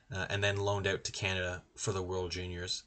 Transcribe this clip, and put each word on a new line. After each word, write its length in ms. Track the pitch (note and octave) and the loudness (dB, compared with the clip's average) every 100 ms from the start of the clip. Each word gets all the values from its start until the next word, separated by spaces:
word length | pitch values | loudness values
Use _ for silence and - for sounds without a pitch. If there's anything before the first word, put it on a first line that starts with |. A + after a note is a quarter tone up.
| - | -8
uh, 120 | F#2+ F#2 | -4 0
and 140 | G2+ | 2
then 140 | G2+ G2+ | 2 4
loaned 300 | G2+ G2+ G2 | 2 2 2
out 180 | F#2+ | 0
to 80 | - | -2
Canada 500 | - F#2+ F#2 F2+ F2+ - - | -2 0 2 0 -2 -10 -4
for 160 | A2+ | 0
the 100 | F#2+ | 0
World 280 | F2+ F#2 F2+ | 0 0 0
Juniors. 520 | F2+ F2+ F2 F2+ - | -2 -4 -4 -4 -4